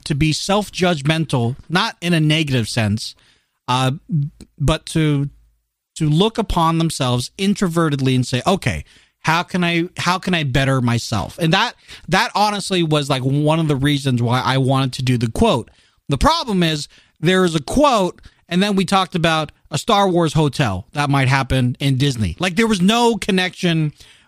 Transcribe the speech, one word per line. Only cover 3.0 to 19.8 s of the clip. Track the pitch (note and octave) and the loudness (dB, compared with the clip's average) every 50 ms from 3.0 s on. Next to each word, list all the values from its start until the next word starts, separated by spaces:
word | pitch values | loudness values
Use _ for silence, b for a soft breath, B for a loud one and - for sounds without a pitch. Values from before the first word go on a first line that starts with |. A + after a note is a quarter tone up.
| - - - b b b b b b b b b b | -6 -10 -16 b b b b b b b b b b
uh, | - B2 B2+ C3 C3 C3+ E3 - - G3+ D3+ C#3+ D#3 - - - - _ - | -2 -2 0 0 0 -2 -4 -6 -4 -2 -2 -2 -4 -6 -14 -20 -16 _ -4
but | D3 C3 D#3 D#3+ - | -2 0 0 -2 -4
to, | - - D#3+ D#3 D3+ D3 C#3+ C#3+ C#3+ - _ _ _ _ _ _ _ _ _ _ _ - | -4 -2 0 0 2 0 0 -2 -4 -8 _ _ _ _ _ _ _ _ _ _ _ -8
to | - D#3+ D3+ | -2 0 2
look | D3 D#3+ G3 A3+ A3 | 2 2 2 2 0
upon | - G#3+ - - F3+ E3 D#3+ E3 | -2 -2 -2 0 2 2 2 2
themselves | E3 E3 D#3+ - - D3 B2 B2 B2 B2+ - _ - | 2 0 -2 -2 -2 -2 0 0 -2 -4 -6 _ -4
introvertedly | F#3+ G3 G3+ - G#3 F3 D#3+ E3+ E3 D#3 C#3+ C3+ C3 C3 C3 | -2 0 0 0 0 -2 0 0 0 0 0 0 0 2 2
and | B2+ B2 | 0 0
say, | - - B2 - | 0 -2 -2 0
'Okay, | F3 G3 F3+ - B2 E2+ D2+ - b b b b b b b | 0 0 0 0 -4 -4 -6 -8 b b b b b b b
how | b - D#3 E3+ | b 0 0 0
can | E3+ - - F3+ F3+ | 0 -2 -2 -2 0
I, | E3+ E3+ E3+ E3+ F3+ - | 0 0 0 -2 -4 -6
how | - - F3 F3+ F#3 | -4 -2 -2 -2 -2
can | - G3 F3+ | -2 -2 -2
I | E3+ D3+ | -2 0
better | C3+ A#2+ C#3+ C3+ C3 C3+ C3 | 0 0 0 2 2 2 2
myself?'" | B2 A#2+ A#2 A#2 - - B2 G2+ D#2 - - - | 2 0 0 0 -2 -4 -4 -6 -6 -6 -6 -4
And | E3+ D#3 E3+ | 0 2 2
that, | G3 A3+ A#3+ - B B B B B B | 2 0 0 -4 B B B B B B
that | B C#3+ - A3+ B3 - | B -2 0 0 0 0
honestly | F#3 G#3 G#3+ G#3 G3+ F#3 - F#3+ F3+ E3+ | 0 0 0 0 -4 -4 -4 -2 0 0
was, | D#3 D3+ D3+ C#3+ C#3 | 0 0 0 0 -2
like, | C#3+ C3 B2 | -2 -2 -2
one | C3+ C3+ D3 D3+ D3 D#3 E3 | 0 0 0 2 2 2 2
of | E3 | 0
the | D3+ D3 | 0 0
reasons | B2+ C3 D3 D3 C#3 C#3 C#3 B2+ A#2 | 0 0 0 0 0 0 0 0 2
why | A#2+ A#2 A#2+ C3 | 2 0 0 0
I | G2+ G#2+ C3 C3+ | 0 0 0 0
wanted | C3+ B2 C3+ C3 C3+ C3 - | 2 2 2 0 0 -2 -4
to | - | -4
do | C3 B2 B2+ | -2 0 0
the | A#2 A#2+ A#2 | 0 0 -2
quote. | - - A3+ A3+ F3 A#2+ G#2 - b b b b b b b | 0 2 2 2 2 0 -4 -8 b b b b b b b
The | - C#3+ B2+ | -6 -2 2
problem | - C#4+ D#4+ E4+ D4+ B3+ G3+ F#3 | 2 2 2 0 -2 -2 0 0
is | F3 D#3+ D#3 D3 D3 - b b b b b b | 0 0 -2 -4 -8 -10 b b b b b b
there | D3+ E3 F#3 F#3 F#3 | 0 2 2 4 2
is | F3 D#3+ | 2 0
a | E3 - | -2 -4
quote, | - - B3+ D4 C#4+ B3 G#3+ F#3 F3 - - b b b b b | -2 2 4 4 4 4 4 2 0 -4 -8 b b b b b
and | b E3+ F3+ | b 0 0
then | G3 G#3 G3+ | 0 2 0
we | F#3+ F#3+ | 0 0
talked | - G3+ F#3+ F#3 - - | 0 0 0 0 -2 -2
about | F3 D#3 E3 D#3+ D#3 D3+ - - _ _ - | 0 0 0 0 0 -2 -6 -10 _ _ -8
a | D#3 | -8
Star | C#3+ | -4